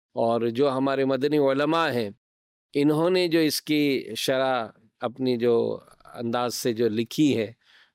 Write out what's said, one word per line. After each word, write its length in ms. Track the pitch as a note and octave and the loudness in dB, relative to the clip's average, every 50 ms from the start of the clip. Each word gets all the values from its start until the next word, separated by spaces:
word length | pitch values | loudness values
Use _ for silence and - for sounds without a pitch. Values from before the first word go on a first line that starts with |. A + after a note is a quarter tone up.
| _ _ _ | _ _ _
اور 280 | A#2+ A#2 A#2 A#2 A#2 | -2 0 0 0 0
جو 300 | A2+ A#2+ A2+ A#2+ C#3+ C#3+ | 0 -2 0 0 0 0
ہمارے 340 | B2+ C3 C3+ C#3 C3+ C3+ C3+ | 0 0 0 0 0 0 0
مدنی 320 | C3+ C3+ B2+ C3+ D3 D3+ | 0 0 0 0 0 2
علماء 540 | D3+ C#3 C3+ C3+ C#3 D3 D3+ D#3+ E3 E3 D3+ | 2 2 2 2 2 0 0 0 0 0 0
ہیں، 180 | B2+ A#2+ A2 G2+ G#2 _ _ _ _ _ _ _ _ _ _ _ - | 0 -2 -4 -4 -8 _ _ _ _ _ _ _ _ _ _ _ -2
انہوں 360 | C#3+ C#3+ D3+ D3+ D3+ E3 F3+ | 2 2 2 2 2 2 2
نے 180 | F#3 F3+ F3+ | 2 2 0
جو 120 | E3+ D#3 E3 | 2 2 2
اس 220 | D#3+ D3 B2+ - | 2 2 0 -2
کی 480 | - - D3+ D3 D3 C#3+ C3+ A2 - - A2 | -4 -2 0 2 2 2 0 -2 -4 -6 -8
شرح 520 | A2+ - - C3 C3 C3+ C3 C3 B2 A2+ G#2 - _ _ _ _ _ | -4 -2 -2 0 0 0 0 0 -2 -4 -8 -12 _ _ _ _ _
اپنی 380 | B2+ A#2+ A#2+ - C3 B2+ B2 | -8 -8 -6 -4 -2 -2 0
جو 420 | A#2 A#2 A#2+ A#2 A#2 A2+ A2 G#2+ - - - - _ _ - - | 2 2 2 4 2 2 0 -4 -8 -12 -20 -20 _ _ -20 -14
انداز 420 | - A#2+ A2+ A2+ A#2+ B2 A#2+ - | -8 -6 -4 -2 -2 -2 -4 -4
سے 180 | - - B2+ A2+ | -4 -4 -4 0
جو 160 | A2 A#2+ A2+ | 0 0 0
لکھی 480 | G#2 A2+ A#2 - - - D#3 C#3+ B2 | 0 -2 -4 -4 0 0 2 2 2
ہے، 300 | A2+ G#2+ G2+ - _ _ _ _ - _ _ | 0 -2 -6 -8 _ _ _ _ -20 _ _